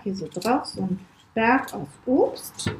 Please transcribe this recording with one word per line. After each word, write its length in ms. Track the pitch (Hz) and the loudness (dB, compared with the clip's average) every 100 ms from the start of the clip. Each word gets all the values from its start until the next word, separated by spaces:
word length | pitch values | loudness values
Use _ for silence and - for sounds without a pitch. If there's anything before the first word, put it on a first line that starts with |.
hier 120 | 208 190 | -4 -6
so 120 | 160 | -6
drauf, 320 | 180 220 269 - | -4 0 0 0
so 160 | - | -4
ein 180 | 190 185 - _ _ 226 | -4 -4 -8 _ _ 2
Berg 360 | 226 262 - - | 4 4 2 -8
aus 120 | 143 - - | -10 -8 0
Obst. 640 | 277 480 - - - - | 4 4 0 -14 -6 -6